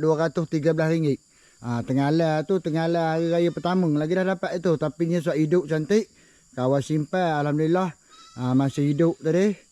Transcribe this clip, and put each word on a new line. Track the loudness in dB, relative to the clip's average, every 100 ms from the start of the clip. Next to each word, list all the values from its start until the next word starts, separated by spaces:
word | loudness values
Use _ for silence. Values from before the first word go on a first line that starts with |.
| 0
dua | 2 0
ratus | -2 -4
tiga | 0 0 0
belas | 0
ringgit. | 0 0 -2 _ _ _ _ -6
Ah, | -4
tengala | -2 0 2 2 2 0 -2
tu, | -2
tengala | -2 -2 0 0 0 0
hari | 0
raya | 2 0
pertama | 0 -2 0 2 0
lagi | 0
dah | 0 0 -2
dapat | -4 -4
tu. | 0 0
Tapi | -2 -2 -2
ni | 0
sebab | 0 0
hidup | 2 2 0
cantik. | -2 2 0 0 _ _ _ _
Kawan | -4 0 0 0
simpan, | -4 -2 -2 0 0
alhamdulillah. | 0 0 2 2 0 -6 _ -20 -20 -6
Ah, | 0
masih | 2 2 0 0
hidup | 2 0 0
tadi. | -2 2 0 -2 -10